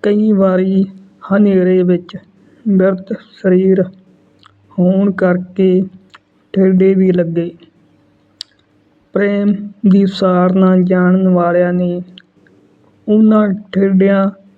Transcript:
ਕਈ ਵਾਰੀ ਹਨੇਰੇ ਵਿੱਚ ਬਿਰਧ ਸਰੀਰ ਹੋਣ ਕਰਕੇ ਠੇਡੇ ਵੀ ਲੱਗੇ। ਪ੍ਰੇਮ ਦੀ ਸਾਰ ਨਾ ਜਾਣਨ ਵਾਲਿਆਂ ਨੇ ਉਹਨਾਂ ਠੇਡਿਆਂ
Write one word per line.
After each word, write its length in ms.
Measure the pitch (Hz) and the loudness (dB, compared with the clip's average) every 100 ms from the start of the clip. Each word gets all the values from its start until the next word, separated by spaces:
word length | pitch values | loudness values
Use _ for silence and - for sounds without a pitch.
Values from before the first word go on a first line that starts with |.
ਕਈ 300 | 208 208 214 | -2 -2 0
ਵਾਰੀ 540 | 202 190 185 190 190 190 - - _ - | 0 0 0 0 -2 -2 -8 -20 _ -4
ਹਨੇਰੇ 500 | 196 208 190 185 185 | 0 2 2 2 0
ਵਿੱਚ 340 | 180 175 180 - _ _ _ _ 226 | 0 -2 -4 -20 _ _ _ _ -2
ਬਿਰਧ 460 | 190 185 185 190 | 0 0 -2 -8
ਸਰੀਰ 720 | - - _ 190 180 190 185 180 - _ _ _ _ _ _ _ - | -14 -14 _ 0 2 2 0 -2 -8 _ _ _ _ _ _ _ -2
ਹੋਣ 320 | 180 190 202 | 0 0 -2
ਕਰਕੇ 720 | 185 185 180 180 - 190 185 190 - _ _ _ _ _ | -2 -2 -2 -6 -2 0 0 -2 -10 _ _ _ _ _
ਠੇਡੇ 400 | 196 190 185 190 | -2 0 2 2
ਵੀ 180 | 190 185 | 2 0
ਲੱਗੇ। 400 | 180 170 170 170 170 _ _ _ _ _ _ _ _ - _ _ _ _ _ _ | 0 -2 -4 -8 -12 _ _ _ _ _ _ _ _ -20 _ _ _ _ _ _
ਪ੍ਰੇਮ 560 | - 202 202 202 202 - - 202 | -4 -2 -2 -2 -4 -8 -4 2
ਦੀ 160 | 196 190 | 2 2
ਸਾਰ 480 | - 190 180 180 | 0 0 2 0
ਨਾ 220 | 185 185 185 | 2 2 2
ਜਾਣਨ 500 | 180 180 180 185 185 | 0 0 2 2 2
ਵਾਲਿਆਂ 460 | 180 175 175 180 | 0 0 0 0
ਨੇ 280 | 180 180 175 180 - _ _ _ _ _ _ _ _ - | -2 -4 -6 -12 -20 _ _ _ _ _ _ _ _ -2
ਉਹਨਾਂ 400 | 214 214 214 208 | 2 4 2 0
ਠੇਡਿਆਂ 800 | 196 - 190 196 190 196 196 196 196 _ | -4 -6 -4 0 2 2 2 -2 -6 _